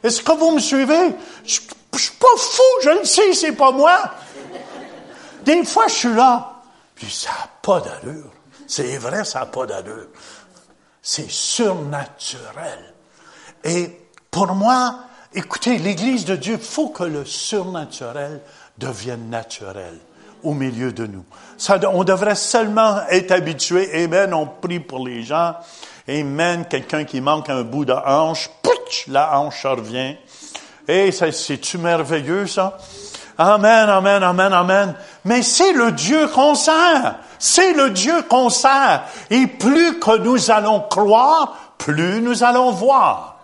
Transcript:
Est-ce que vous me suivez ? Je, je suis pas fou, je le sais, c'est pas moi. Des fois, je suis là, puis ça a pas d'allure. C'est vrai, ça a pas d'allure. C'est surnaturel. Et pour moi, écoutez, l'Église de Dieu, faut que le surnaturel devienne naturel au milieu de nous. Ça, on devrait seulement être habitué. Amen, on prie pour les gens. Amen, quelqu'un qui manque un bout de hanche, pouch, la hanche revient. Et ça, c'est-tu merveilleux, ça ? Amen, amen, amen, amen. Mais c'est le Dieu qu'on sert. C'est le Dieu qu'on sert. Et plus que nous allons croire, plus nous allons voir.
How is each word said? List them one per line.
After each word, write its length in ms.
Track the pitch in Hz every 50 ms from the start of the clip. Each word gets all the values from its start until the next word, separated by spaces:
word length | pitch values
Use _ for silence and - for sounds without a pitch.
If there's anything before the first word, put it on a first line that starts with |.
| -
Est-ce 180 | 233 226 -
que 120 | - - 320
vous 180 | 302 320 330
me 80 | 320 285
suivez ? 560 | 220 - 277 269 269 247 302 339 370 339 - - - - - - -
Je, 160 | - - - - - - _ _ _ -
je 40 | 277
suis 120 | - -
pas 160 | - _ - 508 480
fou, 240 | - - - - - 508 523 508 494 523
je 60 | 294
le 160 | 320 415 381
sais, 280 | - - 359 427 381 339
c'est 200 | - - 311 247
pas 180 | - 285 269
moi. 260 | 262 269 285 330 349 - - - - - - - - - - - - - - - - - - - - - - - - - - - - - -
Des 220 | - 311 349 294
fois, 220 | - - 427 453
je 80 | 392 -
suis 180 | - - 240 226
là, 480 | 220 233 262 240 240 - - - - - _ _ _ _ _ _
puis 160 | - - 104
ça 220 | - - - -
a 160 | - - - - _ _ -
pas 160 | - 190 170
d'allure. 500 | - - - - - 120 151 156 147 127 _ _ _ _ _ - -
C'est 300 | - - - 139 123 131
vrai, 260 | 117 113 120 156 208 202
ça 180 | - - 135
a 40 | 123
pas 180 | - - 127 131
d'allure. 400 | 107 101 95 95 104 107 110 101 - _ - - - - - - _ _ _ _ _ _ _ _ _ _ _
C'est 300 | _ - - - 135 98
surnaturel. 1600 | - - - - - - 233 208 185 175 151 143 143 143 139 - - _ - - - - - - - - 165 - - - - - _ _ _ _ _ _ _ - - - - - - _ -
Et 340 | 156 170 175 175 170 175 - _ _ _ _ _ _
pour 240 | - 170 196 180 190
moi, 440 | 190 202 226 254 254 254 240 - - - - - - - _ -
écoutez, 460 | - - - - - - 247 254 196
l'Église 440 | 156 196 202 160 196 254 262 233 180
de 140 | 156 190
Dieu, 200 | 165 135 190 226
faut 300 | - - - - - 311
que 160 | - - - 180
le 220 | 170 156 147 139
surnaturel 1120 | - - - - - 220 208 180 185 185 170 151 - - - - 117 120 147 143 143 151 139 - - - - - _ _
devienne 520 | - 120 131 120 98 101 127 123 117 117 113
naturel 680 | 117 120 113 - - - 107 95 98 101 92 87 82 82 - _ _ _ - - - _ -
au 100 | 160 151
milieu 400 | 139 135 131 120 113 127 127 117
de 120 | 107 117
nous. 200 | 104 101 95 90 _ _ - - - -
Ça, 200 | - - - 202 190 190 196
on 140 | 190 180 185
devrait 300 | 175 190 180 202 214 202
seulement 680 | 196 - - - 233 226 214 214 220 220 220 202 202 170 -
être 240 | 180 185 190 185 185
habitué. 680 | 180 160 156 160 135 - - 175 180 196 170 156 160 170
Amen, 280 | 165 165 185 196 190 175
on 120 | 160 151
prie 340 | 139 - - - 175 175 175
pour 260 | 143 - 131 131 127
les 180 | 127 123 117 113
gens. 320 | 113 143 160 170 170 160 170 - - - - - - - - _
Amen, 580 | - 139 151 147 139 139 147 165 175 175 170 165 -
quelqu'un 340 | - 131 120 - - 151 151
qui 160 | 143 - 131
manque 300 | 127 143 151 156 151 -
un 140 | 139 127 120
bout 200 | 113 120 147 147
de 80 | 127
hanche, 580 | 127 131 - 135 135 147 160 160 165 139 - - - _
pouch, 460 | - - 480 - - - - - - -
la 280 | 135 139 151 156 151
hanche 280 | 139 131 98 - - -
revient. 500 | 135 135 123 110 104 117 127 131 131 151 - _ _ - - - - - - - - - - -
Et 240 | - 156 185 196 196
ça, 180 | - - 175 160
c'est-tu 500 | 147 - - - 143 - - - - 180
merveilleux, 680 | 165 170 170 165 151 131 165 156 139 135 170 196 202
ça ? 300 | 180 - 202 185 190 190 - - - - - - - - - - - -
Amen, 520 | - 165 190 208 208 196 220 226 220 220 208
amen, 340 | 202 190 185 196 202 202 190
amen, 300 | 180 175 180 185 196 190
amen. 420 | 180 175 180 190 202 202 185 151 - - - - - _
Mais 160 | 180 233 247
c'est 320 | 233 - - - 359 392 349
le 180 | 269 233 233
Dieu 380 | 170 139 147 185 277 320 302 -
qu'on 260 | - 254 269 294 294
sert. 600 | - - 311 311 320 349 349 320 269 247 - - - - - - -
C'est 340 | - - - - 370 381 339
le 160 | 294 277 262
Dieu 320 | 196 185 196 269 339 339 330 -
qu'on 200 | - 254 254 233
sert. 540 | 233 - - 262 277 277 277 226 165 135 - - - - - -
Et 180 | 208 254 262
plus 520 | - - - 196 226 285 320 339 339 - 339
que 180 | - 208 226
nous 320 | 220 180 226 254 247 - -
allons 300 | 220 214 208 214 220 202
croire, 960 | 208 - - 190 214 202 214 226 247 285 320 320 285 - - - - - _
plus 440 | _ - - 147 151 165 180 196 226
nous 220 | 233 240 247 - 240
allons 260 | 240 240 254 254 254
voir. 640 | 214 175 202 254 277 262 208 151 113 - - - - -